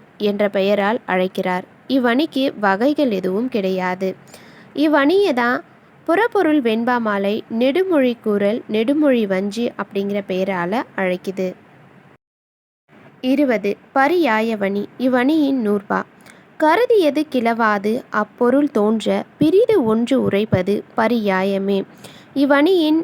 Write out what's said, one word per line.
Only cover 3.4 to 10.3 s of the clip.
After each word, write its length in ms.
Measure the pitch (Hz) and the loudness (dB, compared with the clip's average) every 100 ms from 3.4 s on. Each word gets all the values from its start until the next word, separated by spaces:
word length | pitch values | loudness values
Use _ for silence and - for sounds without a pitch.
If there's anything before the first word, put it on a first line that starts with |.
| 254 | -2
கிடையாது. 680 | 226 190 185 180 185 190 185 - - - - - - | -2 -2 -2 -4 -4 -6 -6 -14 -20 -20 -20 -12 -2
இவ்வணியை 580 | 302 294 277 381 403 | 2 2 4 2 2
தான் 300 | 247 240 262 - - - - - | 0 0 -2 -6 -20 -20 -10 -2
புறப்பொருள் 540 | 339 466 427 339 302 | 0 2 2 2 2
வெண்பாமாலை, 800 | 233 220 233 240 220 202 196 214 - | 0 0 0 0 -2 -2 -2 -4 -6
நெடுமொழி 640 | 226 254 294 381 320 254 233 | -2 0 0 0 2 2 0
கூறல், 360 | 220 202 202 233 - | -2 0 0 -2 -4
நெடுமொழி 580 | 214 226 285 294 247 202 | -2 0 2 2 2 0
வஞ்சி 400 | 190 202 214 233 | -2 -2 -4 -6
அப்படிங்கிற 500 | - 202 202 202 202 | -6 -6 -6 -4 -4
பெயரால 540 | 196 | -4